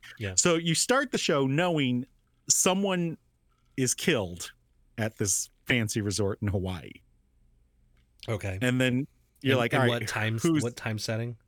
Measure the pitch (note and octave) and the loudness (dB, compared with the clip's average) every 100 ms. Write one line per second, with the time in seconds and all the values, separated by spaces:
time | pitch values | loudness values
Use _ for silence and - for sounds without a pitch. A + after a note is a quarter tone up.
0 | - - G2+ F#2 F3+ E3 E3+ D#3+ - B3+ | -8 -10 -8 0 2 2 2 0 2 2
1 | C#4 A3+ - D3+ C3+ C#3+ F3+ D#3+ C3 B2 | 0 -2 0 2 2 2 2 2 2 0
2 | C3 _ _ _ - - F#3+ F#3+ G3+ F3+ | -4 _ _ _ -2 2 4 2 0 0
3 | E3+ - _ _ _ _ _ - B2+ - | -2 -6 _ _ _ _ _ -2 -2 0
4 | - C3+ F2+ F2 - - _ _ _ - | 2 2 0 -6 -12 -16 _ _ _ -6
5 | A2 - G#2 - - _ - B2+ G#2+ A#2 | -4 -2 -2 -2 -4 _ -2 0 0 -2
6 | G#2 F#2+ G2 A2 G#2 G2 F#2 F2 B1+ - | -2 0 -2 -2 -2 -2 -4 -8 -12 -18
7 | _ _ _ _ _ _ _ _ _ _ | _ _ _ _ _ _ _ _ _ _
8 | _ _ - G#2+ G2 F#2 B2 B2+ B2+ B2 | _ _ -8 -6 -4 -2 0 2 2 2
9 | C#3+ _ _ _ C3 C3 A#2 C#3 B2 A#2+ | -2 _ _ _ 0 2 2 4 2 2
10 | A2 A2 A2 A2 E3+ D#3 A#2+ - A#2 G#2+ | -2 -2 -2 0 2 2 0 -4 -6 -6
11 | - A2 A#2+ A2+ | -4 -4 -6 -10